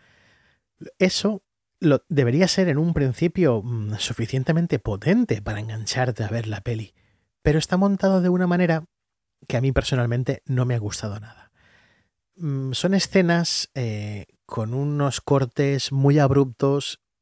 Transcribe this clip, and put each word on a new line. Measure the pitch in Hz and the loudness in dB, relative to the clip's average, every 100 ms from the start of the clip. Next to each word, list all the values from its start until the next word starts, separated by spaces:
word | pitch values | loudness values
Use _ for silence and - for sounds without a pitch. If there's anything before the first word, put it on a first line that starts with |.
| _ _ _ _ _ _ _ - - - | _ _ _ _ _ _ _ -20 -10 0
Eso | 185 - 202 202 _ _ _ - | 0 2 -2 -4 _ _ _ 0
lo, | 165 131 - | 2 2 2
debería | 143 120 143 185 | 0 2 4 2
ser | - 180 | 2 2
en | 143 | 2
un | 170 | 0
principio, | 156 135 - 143 185 156 113 | 0 0 0 -2 2 2 2
mm, | 113 113 104 107 | -2 -6 -4 -4
suficientemente | - 120 113 131 127 160 170 127 | -6 -4 -4 -2 0 0 0 -2
potente | - 101 156 226 233 104 | -4 -2 2 2 2 -2
para | 104 104 | -4 -8
engancharte | 110 110 107 131 127 117 | -8 -8 -6 -2 -2 -2
a | 107 | -4
ver | 117 107 | -4 -6
la | 104 | -6
peli, | 123 113 104 _ _ _ _ _ | -6 -6 -8 _ _ _ _ _
pero | - 156 | 0 0
está | - 180 | 0 0
montado | 202 196 190 190 | 2 2 2 2
de | 180 | 2
una | 180 180 | 2 2
manera | 175 175 160 165 _ _ _ _ _ - | 2 2 0 -4 _ _ _ _ _ -6
que | 120 | -2
a | |
mí | 135 | 0
personalmente | 131 - 127 117 120 127 135 - | 0 0 0 0 0 -2 -4 -4
no | 127 | -2
me | 123 | 0
ha | 120 | -2
gustado | 104 - 107 104 | -4 -6 -8 -10
nada. | 110 - _ _ _ _ _ _ _ _ _ - | -14 -20 _ _ _ _ _ _ _ _ _ -8
Mm, | 156 135 131 | -6 -4 -4
son | 123 180 | -2 0
escenas, | 196 - 196 170 170 165 - - | 0 2 2 4 2 0 -4 -6
eh, | 139 117 107 104 104 - _ - | -6 -6 -6 -8 -10 -14 _ -10
con | - 110 | -6 -4
unos | 131 147 147 139 - | -2 -2 0 -2 -2
cortes | - 139 123 - 139 135 - | 0 2 2 0 0 0 -2
muy | 139 139 147 | 2 4 6
abruptos, | 135 139 131 - 139 139 - - _ _ | 6 4 2 0 0 0 -4 -12 _ _